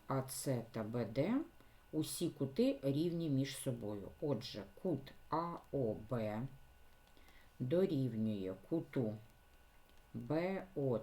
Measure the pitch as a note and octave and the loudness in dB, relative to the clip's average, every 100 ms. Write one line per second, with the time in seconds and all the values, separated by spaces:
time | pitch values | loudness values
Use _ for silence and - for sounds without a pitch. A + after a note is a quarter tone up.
0 | - C3+ B2+ - - B2 A2+ A#2 G#2+ A#2+ | -2 -2 0 -2 0 0 0 -4 -2 0
1 | A2 A#2 D#3+ B3+ E4 - - - - D#3 | 0 2 4 4 0 -10 -20 -20 -6 -2
2 | D3+ - E3+ - C3+ - B3+ C#4 C#3 C#3 | -2 0 -2 0 -2 4 4 4 2 2
3 | F3 E3+ E3 C3+ C#3 - - A#2 G#2 G#2 | 2 2 2 2 2 -2 -4 -4 -4 -6
4 | G2 - D3+ F3 - - - - F#3+ C#3+ | -8 -4 0 0 -2 -8 -10 -6 -2 -2
5 | - - - D#3 E3+ E3+ - C#3+ A#2+ G#2 | -4 -14 -4 -2 -2 -4 -4 0 0 0
6 | A2 B2 G#2+ G#2+ C3 - - - - - | -2 -2 0 -2 -4 -8 -20 -20 -20 -20
7 | - - - - - - B2+ E3 F#3+ D3+ | -20 -20 -20 -20 -14 -4 2 4 4 4
8 | C3 A2+ A2 G#2 F#2 F#2 - E3 D#3+ - | 2 2 0 0 -2 -6 -2 -2 0 0
9 | A2+ G#2+ - - - - - - - - | 0 -2 -10 -20 -20 -20 -20 -20 -20 -20
10 | - A#2 A#2+ D3+ F3+ F#3+ - - C#3 A2+ | -14 -10 -2 0 0 -2 -4 -2 2 2